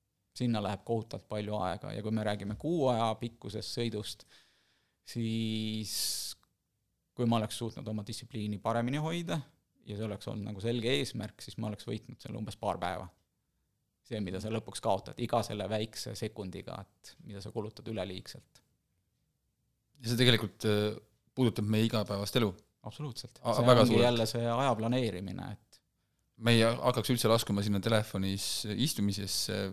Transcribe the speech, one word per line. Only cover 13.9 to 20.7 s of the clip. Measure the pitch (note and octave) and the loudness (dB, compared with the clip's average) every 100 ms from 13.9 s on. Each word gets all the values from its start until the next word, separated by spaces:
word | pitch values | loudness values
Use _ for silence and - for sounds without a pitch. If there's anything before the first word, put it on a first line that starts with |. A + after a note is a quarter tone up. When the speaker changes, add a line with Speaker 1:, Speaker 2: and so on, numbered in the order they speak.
| _ - | _ -8
Speaker 1:
See, | A2 | -6
mida | F#2 F#2+ | -4 -6
sa | A2 | -4
lõpuks | A2 - - | -4 -6 -4
kaotad, | A2 G2 - - | 0 0 -2 -8
iga | A#2+ A#2+ | 0 0
selle | - G#2 G2 | 0 -4 -2
väikse | G#2+ A2 - A2+ | -2 -4 -6 -10
sekundiga, | G#2+ A2 - F#2+ F#2 F#2+ F2+ | -6 -8 -6 -8 -8 -10 -12
et | - _ - - | -14 _ -20 -20
mida | A2 G2+ | -14 -12
sa | F#2+ | -8
kulutad | A#2 G2+ - - | -6 -8 -10 -8
üleliigselt. | G#2+ F#2 F#2 - - _ _ _ _ _ _ _ _ _ _ _ _ _ _ _ - | -4 -4 -6 -12 -18 _ _ _ _ _ _ _ _ _ _ _ _ _ _ _ -10
Speaker 2:
Ja | A#2 | -2
see | A#2+ | 4
tegelikult, | B2+ A2 G#2+ - | 6 6 2 -2
äh, | A2 | 2